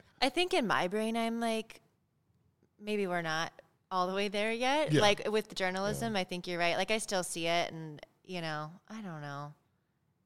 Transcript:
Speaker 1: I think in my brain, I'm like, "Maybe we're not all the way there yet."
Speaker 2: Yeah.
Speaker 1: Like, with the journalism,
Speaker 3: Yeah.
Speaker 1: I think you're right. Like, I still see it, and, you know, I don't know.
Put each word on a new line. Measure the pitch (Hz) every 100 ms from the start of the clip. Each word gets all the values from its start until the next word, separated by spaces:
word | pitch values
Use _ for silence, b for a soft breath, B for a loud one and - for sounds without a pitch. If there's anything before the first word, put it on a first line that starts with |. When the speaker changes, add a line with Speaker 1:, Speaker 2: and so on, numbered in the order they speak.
| - _
Speaker 1:
I | 269
think | 330 359
in | 370 214
my | 131 180
brain, | 214 220 226
I'm | 226 233
like, | 233 220 220 - _ _ _ _ _ _ _ _ _ _
"Maybe | 208 214 190
we're | 175
not | 165 156 165 - _ _ _
all | 185 180
the |
way | 190 202
there | 202 220
yet." | 233 254 294 294
Speaker 2:
Yeah. | 156
Speaker 1:
Like, | 208 208 -
with | 214 -
the | -
journalism, | 185 185 202 214 233
Speaker 3:
Yeah. | 202
Speaker 1:
I |
think | 185 180 180
you're | 175
right. | 175 165
Like, | 190
I | 220
still | - 190
see | 175 175 165
it, | 170 -
and, | 160 160 147 - _
you | - 185
know, | 160 151 151 180 -
I | 214
don't | 202 156
know. | 147 143 147 147 _ _ _ _ _ _